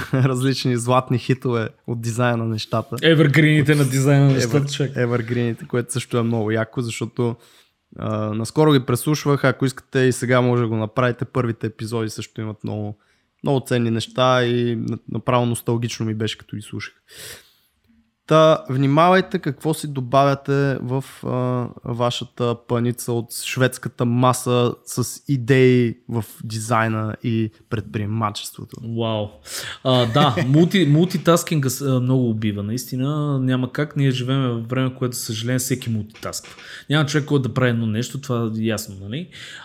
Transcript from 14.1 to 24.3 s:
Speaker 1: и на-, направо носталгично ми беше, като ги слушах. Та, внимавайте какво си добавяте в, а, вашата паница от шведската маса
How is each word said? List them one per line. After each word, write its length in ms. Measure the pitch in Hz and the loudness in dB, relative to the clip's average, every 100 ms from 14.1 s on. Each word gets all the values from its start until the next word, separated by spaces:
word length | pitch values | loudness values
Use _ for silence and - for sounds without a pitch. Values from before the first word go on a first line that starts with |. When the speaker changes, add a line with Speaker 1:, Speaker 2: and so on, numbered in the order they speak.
| - 127 127 120 | 0 2 4 2
Speaker 1:
и 300 | 120 120 117 | 0 0 -2
на-, 220 | 117 113 - | -4 -6 -6
направо 360 | 117 - 123 120 | -8 0 0 0
носталгично 600 | 117 - 117 117 - 113 | -2 -2 -2 -2 -4 -4
ми 80 | |
беше, 240 | 107 110 - | -2 -4 -6
като 180 | - 107 | -12 -14
ги 60 | |
слушах. 320 | - 110 - _ _ - - - _ _ _ _ _ _ _ _ - | -12 -12 -14 _ _ -20 -18 -20 _ _ _ _ _ _ _ _ 2
Та, 360 | 156 156 151 - | 6 6 4 0
внимавайте 720 | 131 139 147 175 185 185 180 | 0 2 4 6 4 2 -4
какво 340 | 156 127 156 | -4 -4 -4
си 140 | 156 151 | -4 -4
добавяте 880 | 139 123 135 139 139 - 139 139 131 | -8 -2 2 2 2 0 0 0 -2
в, 240 | 120 131 - - | -2 -4 -6 -10
а, 440 | 127 123 127 123 120 - | -6 -2 -2 -2 -6 -8
вашата 760 | - 120 123 - 123 - 120 117 - | -8 -2 -2 -2 -8 -4 -2 -2 -2
паница 460 | 120 120 117 - | -2 0 -2 -4
от 200 | 117 113 | -4 -4
шведската 720 | - - - 127 - - - 120 | -8 -6 0 0 0 -10 -2 0
маса 680 | 120 127 | 2 2